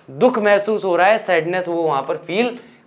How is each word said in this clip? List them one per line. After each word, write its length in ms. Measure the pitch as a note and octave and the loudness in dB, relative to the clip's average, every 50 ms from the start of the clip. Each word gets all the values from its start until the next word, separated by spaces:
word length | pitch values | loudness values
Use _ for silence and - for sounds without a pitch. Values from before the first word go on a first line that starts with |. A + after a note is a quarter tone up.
| _ - | _ -16
दुख 280 | C3+ C#3 G#3+ B3+ B3+ A#3 | -2 0 2 2 2 2
महसूस 460 | G#3 G#3 G#3 G3+ G3+ G#3+ A3 G#3 F#3 | 2 2 2 2 2 0 -2 -2 -2
हो 100 | F#3+ F3 | 0 2
रहा 120 | E3+ F3+ G3 | 4 4 4
है, 100 | A3 A3 | 4 2
सैडनेस 500 | G#3+ - F3+ E3 D#3 E3+ F3+ F#3 F3+ F3 | 0 0 0 0 0 0 -2 -4 -4 -4
वो 140 | F3 E3 | -4 -2
वहाँ 200 | E3 D#3 C#3+ C#3 | -2 -2 -2 -2
पर 160 | - - E3 D3+ | -4 -4 -6 -8
फील 400 | - - E3+ G#3 A#3+ A#3+ - - - - - _ _ | -8 -6 -2 -2 -2 -2 -4 -8 -16 -20 -20 _ _